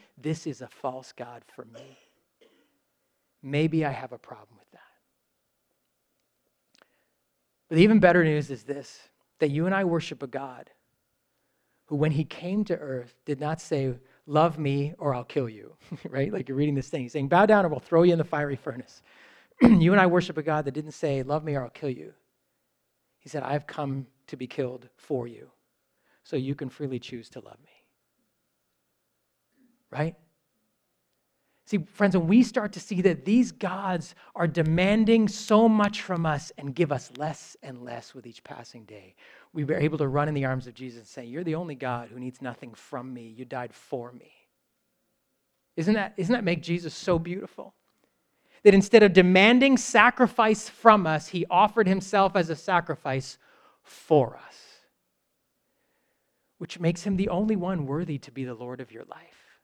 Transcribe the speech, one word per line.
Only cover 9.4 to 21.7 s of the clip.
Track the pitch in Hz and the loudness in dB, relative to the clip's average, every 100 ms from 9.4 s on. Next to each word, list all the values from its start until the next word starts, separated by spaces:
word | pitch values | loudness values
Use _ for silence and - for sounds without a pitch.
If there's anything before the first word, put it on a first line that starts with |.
| 151 | -4
you | 143 175 | -2 -2
and | |
I | 190 185 | -2 -2
worship | 165 - 139 | -2 -4 -10
a | 135 | -12
God | 135 135 127 131 _ _ _ _ _ _ _ _ _ _ _ _ | -12 -12 -16 -20 _ _ _ _ _ _ _ _ _ _ _ _
who, | 147 | -2
when | 151 | 0
he | 147 | 0
came | 151 - 175 202 208 | -4 -8 -6 -6 -4
to | 165 | -6
earth, | 147 131 123 _ - | -6 -10 -10 _ -8
did | 139 | -6
not | 151 160 | -6 -8
say, | - 147 135 123 - _ - | -4 -4 -4 -6 -12 _ -4
"Love | 147 165 160 | 2 2 0
me | 147 139 143 165 | -2 -2 -4 -4
or | 156 123 | -4 -4
I'll | |
kill | 120 151 120 | -4 -6 -6
you," | 107 104 - _ | -8 -20 -20 _
<laughs> | 165 - | -16 -10
right? | 131 143 | -6 -4
Like | 196 127 | -4 -6
you're | 135 | -2
reading | 147 139 | -2 -2
this | - | -4
thing. | 156 | -8
He's | 120 | -8
saying, | 151 139 | -6 0
"Bow | 175 208 | 4 4
down | 214 180 | 4 2
or | |
we'll | 156 | -4
throw | - 165 | 0 4
you | 175 | 4
in | 170 | 4
the | 160 | 0
fiery | 151 147 135 | -4 -4 -6
furnace." | - 123 - - _ _ - _ _ _ | -8 -12 -16 -20 _ _ -20 _ _ _
<clears throat> | |
You | 240 202 165 | 6 8 6
and | 202 | 6
I | 185 | 4
worship | 175 180 160 | 4 0 -4
a | |
God | 147 151 139 | -4 -4 -4
that | |
didn't | 135 151 | -8 -10
say, | - 156 135 | -8 -4 -4
"Love | 131 151 | -4 -4
me | 156 139 | -4 -6
or | |
I'll | |
kill | 120 | -8